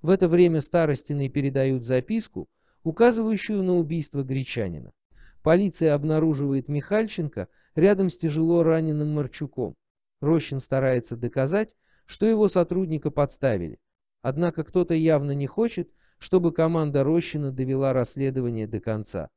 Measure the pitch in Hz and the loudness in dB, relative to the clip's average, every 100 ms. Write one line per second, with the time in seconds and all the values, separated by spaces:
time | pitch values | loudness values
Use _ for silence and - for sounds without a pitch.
0 | 156 190 175 175 175 160 - 175 160 139 | 2 2 4 6 4 4 0 0 2 -2
1 | - 143 135 147 139 135 135 131 117 127 | -4 -4 -2 -2 -2 0 0 0 0 -2
2 | 127 220 - - - _ _ _ 160 156 | 0 -4 -4 -12 -14 _ _ _ -8 4
3 | 240 226 220 208 - 208 190 175 156 165 | 4 4 0 -2 -2 -2 2 0 0 -4
4 | 147 139 131 135 127 120 98 80 55 _ | -4 -6 -4 -4 -4 -4 -4 -6 -14 _
5 | _ - - - 156 175 202 - 160 147 | _ -20 -20 -4 2 4 2 0 2 2
6 | 151 156 160 139 143 139 127 147 - 208 | 0 2 2 0 -2 -2 -2 -6 -2 -2
7 | 220 - 151 - 90 _ _ - 185 196 | -2 -6 -6 -6 -10 _ _ 2 4 4
8 | 190 - 165 151 165 170 160 160 160 151 | 0 -2 -4 0 2 4 4 2 0 -2
9 | 151 151 131 - 147 - 110 - _ _ | -2 -4 -6 -8 -10 -6 -6 -8 _ _
10 | _ _ 143 165 - 135 - 131 131 127 | _ _ 2 2 0 -8 -4 0 2 0
11 | 120 117 120 135 135 196 220 _ _ _ | -4 -8 -4 -2 0 0 -2 _ _ _
12 | _ - 214 220 202 185 170 180 180 156 | _ 0 2 4 4 2 0 -2 -2 -4
13 | 147 147 143 - 135 101 85 - _ _ | -2 -2 -2 0 0 0 -4 -10 _ _
14 | _ _ 127 139 175 165 151 180 175 160 | _ _ -6 -2 -2 -2 -2 -2 0 2
15 | 160 151 143 143 139 - 233 196 - _ | 4 2 0 -4 -4 -2 -2 -2 -10 _
16 | _ _ - 185 170 165 160 165 151 143 | _ _ 0 2 2 2 2 2 0 2
17 | 135 165 165 151 139 131 131 135 135 127 | 2 2 0 -6 -6 -4 -2 0 2 0
18 | 120 - 135 131 120 113 104 107 - 107 | -2 -2 -2 -2 -4 -4 -4 -4 -4 -6
19 | 104 95 73 | -6 -8 -8